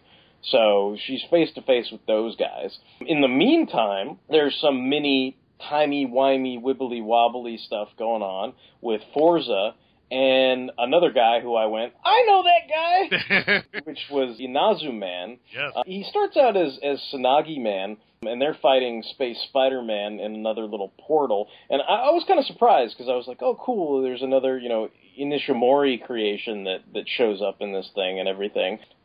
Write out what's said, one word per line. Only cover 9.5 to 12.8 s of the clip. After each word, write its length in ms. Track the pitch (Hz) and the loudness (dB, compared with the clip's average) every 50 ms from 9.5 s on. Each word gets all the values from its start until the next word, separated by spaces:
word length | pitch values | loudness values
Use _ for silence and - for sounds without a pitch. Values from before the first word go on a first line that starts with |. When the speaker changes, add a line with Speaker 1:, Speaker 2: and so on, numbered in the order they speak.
| 104 95 101 113 - _ _ _ _ _ _ - | -2 -2 -2 -4 -6 _ _ _ _ _ _ -6
Speaker 1:
and 600 | 123 131 135 131 131 131 131 131 127 127 127 127 - | -2 2 2 4 4 4 4 2 2 0 -4 -8 -6
another 340 | 117 120 123 147 180 175 143 | -4 -2 2 2 4 4 4
guy 300 | 110 127 113 113 120 117 | 2 4 4 4 4 2
who 140 | 120 123 117 | 0 0 0
I 100 | 110 110 | 0 0
went, 280 | 107 110 110 117 123 - _ - | 0 -2 -4 -6 -6 -8 _ 0
"I 180 | 349 415 508 480 | 2 4 4 6
know 180 | 427 392 381 359 | 6 6 4 6
that 240 | 349 349 339 330 294 | 4 4 4 2 0
guy!" 920 | 302 320 | -4 -2